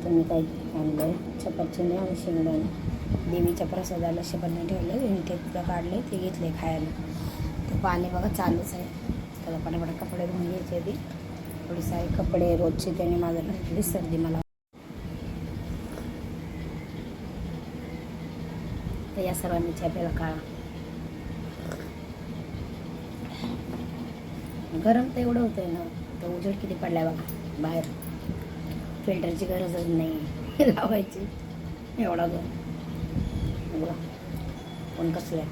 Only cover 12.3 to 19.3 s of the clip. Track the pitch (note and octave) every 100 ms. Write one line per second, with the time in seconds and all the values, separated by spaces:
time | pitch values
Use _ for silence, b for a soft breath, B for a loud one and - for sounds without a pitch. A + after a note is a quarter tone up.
12.3 | F#3 F3 E3 E3+ - - E3 F3 F3 E3+
13.3 | E3+ D#3+ - - F#3 G#3 F#3+ E3 E3 E3
14.3 | D#3+ - _ _ - - - - - -
15.3 | - - - - - - - - - -
16.3 | E3 E3 - E3 D#2+ - - - - -
17.3 | - - - - - - D#3+ E3 - -
18.3 | - - - - - - - - - F#3